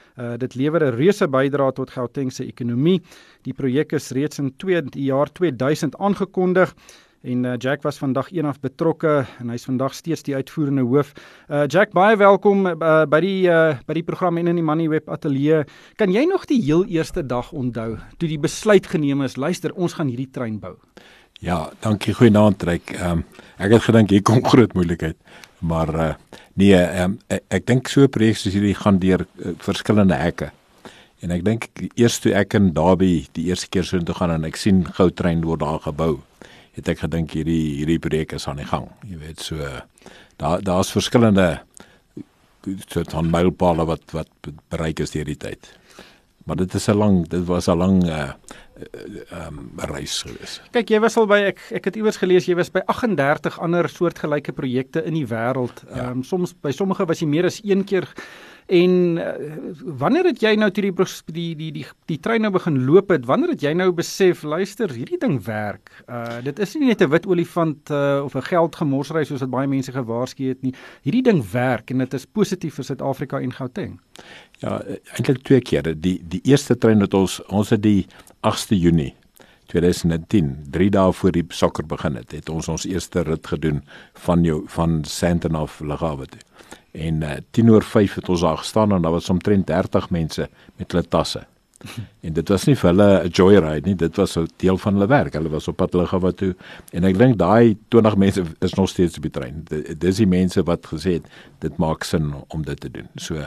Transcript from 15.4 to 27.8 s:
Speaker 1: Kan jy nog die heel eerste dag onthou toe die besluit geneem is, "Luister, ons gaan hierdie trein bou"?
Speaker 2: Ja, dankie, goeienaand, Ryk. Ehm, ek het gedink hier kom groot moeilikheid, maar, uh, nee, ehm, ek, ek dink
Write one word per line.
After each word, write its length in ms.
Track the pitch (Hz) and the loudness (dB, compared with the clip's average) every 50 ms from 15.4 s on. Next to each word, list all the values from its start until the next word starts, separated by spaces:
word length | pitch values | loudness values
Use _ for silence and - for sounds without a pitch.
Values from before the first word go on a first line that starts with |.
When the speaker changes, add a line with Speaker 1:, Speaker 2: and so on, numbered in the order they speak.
| 143 151 160 156 135 - - - - - _ - | 2 2 2 2 0 -4 -10 -20 -20 -12 _ -2
Speaker 1:
Kan 160 | 220 185 180 | 0 2 2
jy 80 | 220 294 349 | 2 2 0
nog 140 | 392 359 - | 0 -2 -2
die 140 | - 302 233 | -2 -2 0
heel 220 | 139 135 151 170 196 | 2 2 2 2 2
eerste 380 | - 170 160 156 - - 185 151 | 0 -2 -4 -4 -4 -6 -6 -6
dag 240 | 120 127 123 120 - | -4 -4 -6 -6 -6
onthou 460 | - 151 127 123 113 117 113 113 113 - - - - - | -8 -6 -6 -6 -6 -6 -6 -8 -8 -10 -12 -16 -8 -6
toe 80 | 170 156 | -4 -4
die 80 | 156 147 | -2 -2
besluit 480 | 143 151 - - - 214 208 185 - | -4 -4 -4 -2 2 4 4 4 4
geneem 380 | - - 170 147 143 139 143 135 | 0 -2 -2 0 0 0 0 -2
is, 80 | 120 - | -4 -4
"Luister, 380 | 123 131 165 185 - - 147 - | -4 -4 -4 -4 -4 -6 -6 -4
ons 240 | 190 180 165 - - | -4 -4 -4 -4 -4
gaan 80 | 165 | -4
hierdie 240 | 135 117 120 135 131 | -4 -4 -6 -8 -8
trein 300 | - 143 123 113 110 104 | -8 -8 -8 -6 -8 -8
bou"? 160 | 95 90 87 - _ _ _ - - - - - _ _ - - | -10 -14 -16 -18 _ _ _ -20 -20 -20 -20 -20 _ _ -18 -10
Speaker 2:
Ja, 300 | - 87 87 82 80 - - - | -6 -4 -4 -4 -4 -8 -10 -6
dankie, 340 | - 110 107 98 - - 98 | -2 -2 -2 0 -2 -2 2
goeienaand, 480 | - 120 113 101 104 107 107 95 - | 6 6 8 8 8 6 6 4 2
Ryk. 280 | - 85 85 82 - - | 0 -2 -2 -2 -4 -8
Ehm, 320 | - - 90 87 85 82 82 - - - - - - - | -8 -4 -2 0 0 -2 -2 -6 -12 -20 -20 -20 -8 -4
ek 120 | - 101 | 2 4
het 120 | 113 110 | 4 6
gedink 280 | - - 110 113 110 92 | 6 6 6 6 6 6
hier 120 | 98 104 | 4 4
kom 220 | - - 110 127 - | 4 4 4 4 4
groot 280 | - - 135 110 98 - | 6 6 6 6 6 4
moeilikheid, 420 | 92 87 82 87 - 80 80 - _ _ - - - - - _ - | 0 0 0 -2 -2 -4 -6 -6 _ _ -20 -20 -20 -20 -20 _ -8
maar, 360 | 87 82 82 80 80 78 76 | -4 -2 -2 -2 -2 -2 -2
uh, 200 | 80 80 78 71 - _ _ - - - _ - | -2 -2 -2 -4 -6 _ _ -20 -20 -20 _ 0
nee, 220 | - 98 101 95 | 4 6 8 8
ehm, 420 | 90 90 82 85 90 90 92 101 - _ - | 6 6 4 2 -2 -2 -2 -4 -6 _ -6
ek, 140 | 95 95 - - | -6 -6 -4 -4
ek 180 | 98 95 - | -4 -2 0
dink 220 | - 120 131 | 0 0 0